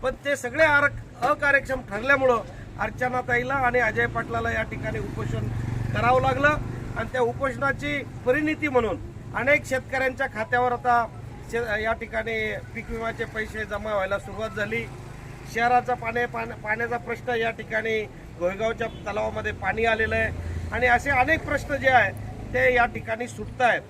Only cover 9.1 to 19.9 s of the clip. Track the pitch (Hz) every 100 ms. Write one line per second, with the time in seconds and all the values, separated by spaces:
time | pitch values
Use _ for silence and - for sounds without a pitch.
9.1 | - - - 247 294 - 262 254 262 262
10.1 | 254 269 214 220 247 247 240 240 240 226
11.1 | - - - - 226 233 214 220 226 226
12.1 | 220 220 226 214 202 - 226 214 226 226
13.1 | 226 220 220 214 220 208 208 214 208 190
14.1 | 196 214 196 220 208 202 226 226 - -
15.1 | - - - - 220 233 247 247 247 226
16.1 | 233 247 233 226 226 - 220 233 240 233
17.1 | 226 - 240 226 226 220 220 220 220 208
18.1 | - - - 175 196 220 233 226 - -
19.1 | 202 220 214 214 208 190 208 226